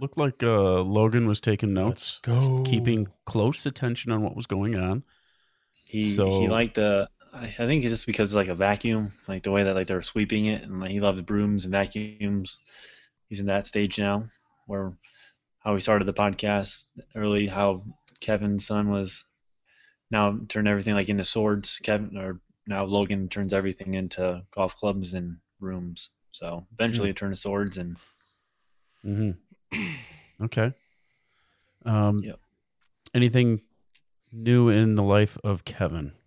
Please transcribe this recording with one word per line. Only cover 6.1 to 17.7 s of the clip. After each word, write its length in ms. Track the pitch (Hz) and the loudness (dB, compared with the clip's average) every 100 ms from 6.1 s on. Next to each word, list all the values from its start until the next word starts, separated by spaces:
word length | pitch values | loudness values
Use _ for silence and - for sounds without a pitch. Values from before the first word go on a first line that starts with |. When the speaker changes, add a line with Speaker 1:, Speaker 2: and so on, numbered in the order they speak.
Speaker 1:
So 300 | 101 95 98 | 4 4 4
Speaker 3:
he 80 | 95 | 4
liked 280 | 113 117 110 | 2 2 2
the, 320 | 104 101 101 _ _ | 2 2 -2 _ _
I, 100 | 127 | -14
I 60 | 117 | -10
think 340 | 104 120 151 | -4 0 2
it's 80 | 120 | 0
just 140 | 113 - | -2 -2
because, 280 | 107 104 | 0 2
like, 140 | 104 95 | 2 2
a 60 | |
vacuum, 580 | 87 98 104 117 110 104 - - | 2 2 2 0 0 -2 -8 -10
like, 140 | 95 | -6
the 80 | 101 | 0
way 120 | 98 | 2
that, 100 | 98 | 2
like, 120 | 95 92 | 0 -2
they're 120 | 92 | -4
sweeping 460 | - 110 104 107 107 | -2 -2 0 0 0
it, 160 | 107 | -2
and, 180 | - 95 | -6 -8
like, 100 | 92 | -6
he 100 | 101 | 0
loves 200 | 101 95 | 0 0
brooms 440 | 87 104 104 104 92 | -2 0 2 0 0
and 60 | |
vacuums. 840 | 98 98 107 107 107 101 101 92 - _ - - - _ _ - | 0 0 -4 -10 -6 -4 -4 -6 -12 _ -20 -20 -20 _ _ -14
He's 120 | 101 | -6
in 60 | 101 | -2
that 200 | 98 - | -2 -2
stage 320 | 107 101 107 | -2 -2 0
now, 320 | 101 101 113 _ _ _ - | 0 -2 -4 _ _ _ -10
where 300 | 98 95 92 _ _ - _ _ _ | -8 -8 -12 _ _ -20 _ _ _
how 160 | 107 | -2
we 60 | 101 | 0
started 260 | 110 104 95 | 2 2 2
the 80 | |
podcast 720 | - 104 101 104 101 98 - - - - | 0 0 0 0 0 -2 -10 -16 -20 -14
early, 320 | 110 104 104 101 | -4 0 0 0
how 340 | 95 101 | 0 0